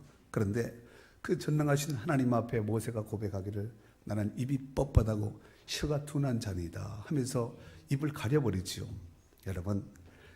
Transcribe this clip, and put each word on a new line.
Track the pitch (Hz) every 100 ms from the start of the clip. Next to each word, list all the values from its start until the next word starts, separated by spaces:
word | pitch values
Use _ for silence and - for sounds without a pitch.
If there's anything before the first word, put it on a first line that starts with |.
| - - -
그런데 | 117 98 117 - - - - - -
그 | - 160
전능하신 | - 151 147 139 160 123
하나님 | 170 135 123
앞에 | 117 117 117
모세가 | 107 110 117 113
고백하기를 | 104 104 104 98 98 104 110 - - -
"나는 | - 107 104 -
입이 | 127 135 -
뻣뻣하고 | - 139 - 110 107 107 - - - -
혀가 | - 147 147
둔한 | 147 143 139 113
자니다." | 104 90 85 95 98 104 -
하면서 | 147 120 123 117 - - - -
입을 | 139 151
가려버리지요. | - 110 151 117 92 - - 90 - - - - - 95
여러분, | 90 92 101 - - - - -